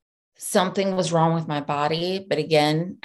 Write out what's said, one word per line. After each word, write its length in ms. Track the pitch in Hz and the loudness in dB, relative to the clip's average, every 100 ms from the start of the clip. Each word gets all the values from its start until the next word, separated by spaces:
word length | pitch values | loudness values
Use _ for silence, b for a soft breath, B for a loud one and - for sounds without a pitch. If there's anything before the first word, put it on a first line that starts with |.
| _ _ _ _ | _ _ _ _
something 560 | - 214 185 202 196 185 | -2 0 2 0 -2 -2
was 160 | 165 | 0
wrong 220 | 170 165 | 2 2
with 140 | 165 160 | 2 -2
my 140 | 147 | -4
body, 600 | 143 143 147 160 175 190 190 | -4 -2 0 0 -2 -4 -2
but 100 | 151 | -4
again, 600 | 151 151 151 156 180 - | 2 4 4 2 -2 -6